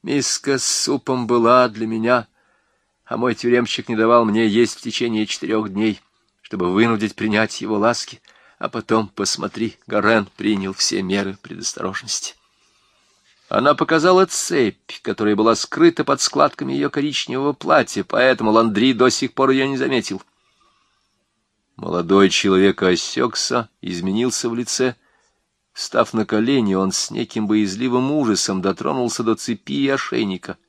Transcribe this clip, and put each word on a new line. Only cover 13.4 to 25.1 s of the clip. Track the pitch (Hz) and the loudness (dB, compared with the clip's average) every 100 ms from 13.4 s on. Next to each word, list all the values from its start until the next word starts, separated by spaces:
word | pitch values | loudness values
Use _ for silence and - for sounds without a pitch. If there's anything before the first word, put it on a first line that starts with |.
| _ | _
Она | - 131 151 | 0 2 2
показала | - 165 170 185 190 | 2 2 4 4 4
цепь, | - - 165 110 - - - | -2 -2 0 0 -2 -20 -12
которая | - 101 107 104 | -8 -2 0 2
была | 110 110 | 2 2
скрыта | - - 170 165 143 | -2 4 4 4 -2
под | 139 | -2
складками | - 143 147 - 135 | -2 2 0 0 -6
ее | 139 143 | -4 -4
коричневого | - 147 131 - 127 139 | -2 -4 -4 -6 -4 -4
платья, | 139 160 156 120 - 92 | -4 0 2 2 -4 -4
поэтому | - 127 120 110 | 2 2 2 2
Ландри | 113 113 101 127 | 4 2 2 2
до | 117 127 | 4 2
сих | - 131 | 2 -4
пор | - 135 | 0 2
ее | 135 135 | 2 0
не | 135 | -2
заметил. | 131 131 - 95 - _ _ _ _ _ _ _ _ _ _ _ _ _ _ - | -2 -2 -4 -10 -14 _ _ _ _ _ _ _ _ _ _ _ _ _ _ -12
Молодой | 85 87 85 98 98 | -6 -4 2 6 6
человек | - 101 95 98 92 | 4 2 4 4 4
осекся, | 92 90 - - 123 - - 123 113 _ | 2 0 -2 -2 -2 -2 -4 -4 -6 _
изменился | - 87 92 101 123 - 123 | -10 -6 -4 0 -2 -2 -4
в | 117 | -6
лице. | 120 - 127 117 _ | -6 -2 -2 -2 _